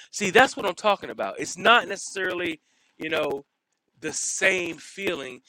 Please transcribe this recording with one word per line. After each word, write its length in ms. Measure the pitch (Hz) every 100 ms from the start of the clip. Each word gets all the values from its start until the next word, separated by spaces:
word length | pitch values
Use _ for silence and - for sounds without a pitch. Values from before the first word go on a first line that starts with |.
| -
See, 180 | - 196
that's 280 | 214 269 269
what 80 | 202
I'm 100 | -
talking 340 | 214 196 135
about. 300 | 113 101 -
It's 180 | 151 170
not 300 | 208 233 170
necessarily, 760 | 190 - 196 180 175 175 160 _ _ _ -
you 120 | 160
know, 360 | 156 147 139 - _ _ _ _ _
the 100 | 156
same 640 | - - - 190 180 170 156
feeling 640 | - - 196 151 127 127